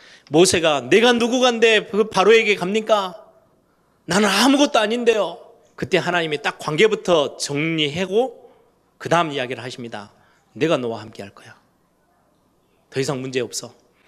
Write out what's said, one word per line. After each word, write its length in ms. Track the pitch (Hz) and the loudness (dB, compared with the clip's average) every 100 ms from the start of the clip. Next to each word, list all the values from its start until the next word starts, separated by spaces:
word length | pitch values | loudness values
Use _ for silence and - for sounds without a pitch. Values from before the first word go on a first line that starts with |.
| - - - | -20 -20 -2
모세가 520 | 147 185 185 160 143 123 | 4 4 4 2 0 2
"내가 240 | 190 240 | 4 4
누구간데 720 | 240 226 254 247 233 226 214 - | 2 2 2 2 2 2 2 0
그 220 | 202 214 | -2 0
바로에게 460 | 196 190 226 208 185 | 2 6 6 4 -2
갑니까? 680 | 175 220 214 214 185 180 - _ _ _ _ _ _ _ - | -2 -2 0 0 -2 -10 -20 _ _ _ _ _ _ _ -4
나는 240 | 185 214 | 0 2
아무것도 480 | 196 254 277 285 233 | 2 2 4 2 2
아닌데요." 600 | 214 240 233 220 170 170 - - _ - | 0 0 0 0 -2 -8 -18 -20 _ -12
그때 220 | - 170 | -2 -2
하나님이 440 | 156 175 160 147 | 0 -2 -2 -4
딱 180 | 190 - | -6 -6
관계부터 760 | - 151 214 208 190 165 139 - | -4 2 2 2 0 2 0 -4
정리하고 1120 | - 143 160 160 147 151 190 208 262 - - _ _ _ _ - | -6 -4 -2 -2 -4 -4 -4 -2 -2 -4 -20 _ _ _ _ -12
그 120 | 123 | -2
다음 220 | 165 160 | 0 0
이야기를 320 | 139 123 143 | -4 -6 -8
하십니다. 480 | 123 123 117 110 104 _ _ _ _ | -12 -12 -14 -14 -16 _ _ _ _
"내가 240 | 110 160 147 | -4 -2 0
너와 240 | 120 110 | -4 -8
함께 220 | 107 104 | -12 -16
할 80 | 101 | -18
거야. 260 | - - - _ _ _ _ _ _ _ _ _ _ _ _ _ | -20 -20 -20 _ _ _ _ _ _ _ _ _ _ _ _ _
더 100 | 135 | -6
이상 220 | 135 131 | -4 -6
문제 180 | 131 127 | -6 -6
없어." 340 | 110 - 117 _ _ _ | -6 -8 -14 _ _ _